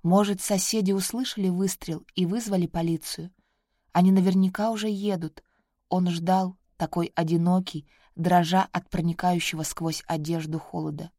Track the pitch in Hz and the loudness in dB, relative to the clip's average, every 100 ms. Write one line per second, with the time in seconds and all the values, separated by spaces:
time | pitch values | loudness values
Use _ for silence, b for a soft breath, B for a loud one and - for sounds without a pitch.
0 | 170 196 202 196 - 196 - 226 190 196 | 4 4 4 -2 -2 -2 0 0 0 0
1 | 190 233 254 220 185 180 196 - - 156 | -2 -4 -6 -2 -2 0 -2 -4 -8 -10
2 | - - 180 220 226 190 165 170 170 165 | -8 -2 -2 -2 -2 -2 0 -2 -2 -2
3 | - - 170 _ _ _ _ _ _ 175 | -6 -12 -14 _ _ _ _ _ _ 4
4 | 185 190 185 190 185 185 220 214 214 196 | 6 6 4 4 2 0 -2 -2 -4 -2
5 | 202 185 160 - _ _ _ _ _ 180 | -2 -2 -6 -12 _ _ _ _ _ 0
6 | 180 165 165 185 185 185 _ - 160 175 | 2 0 2 2 0 -8 _ -8 -4 -2
7 | 170 - 160 170 170 185 185 156 b b | -2 -2 0 2 4 2 0 -10 b b
8 | b - 170 180 165 185 190 - - 170 | b -4 4 4 4 2 0 -4 -4 -4
9 | 170 170 180 175 - 160 156 - 165 156 | -2 0 0 0 -2 -6 -8 -4 -4 -6
10 | - 165 151 165 156 160 - 170 156 147 | -6 -6 -2 -4 -4 -8 -8 -6 -6 -8
11 | - | -12